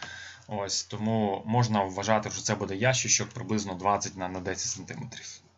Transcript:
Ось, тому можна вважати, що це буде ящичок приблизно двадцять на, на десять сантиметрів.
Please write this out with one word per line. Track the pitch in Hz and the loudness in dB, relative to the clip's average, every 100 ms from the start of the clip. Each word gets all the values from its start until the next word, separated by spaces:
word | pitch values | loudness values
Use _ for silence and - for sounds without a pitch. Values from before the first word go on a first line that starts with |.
| - - - - - | -14 -12 -14 -16 -8
Ось, | 104 98 - | -4 -2 -4
тому | - 101 107 113 104 98 110 | -4 -2 2 4 2 0 2
можна | 117 117 107 | 4 4 4
вважати, | 95 92 101 110 104 | 2 0 4 4 2
що | - | -4
це | - | -2
буде | 104 98 98 | 0 0 2
ящичок | 123 127 113 - 98 | 2 4 4 2 2
приблизно | 123 92 107 98 | -6 -2 -2 -2
двадцять | 90 95 101 98 92 | 0 2 2 0 -4
на, | 92 | -4
на | 92 | -4
десять | 92 87 - | -4 -4 -4
сантиметрів. | - - - - - - - _ | -6 -8 -10 -10 -12 -14 -16 _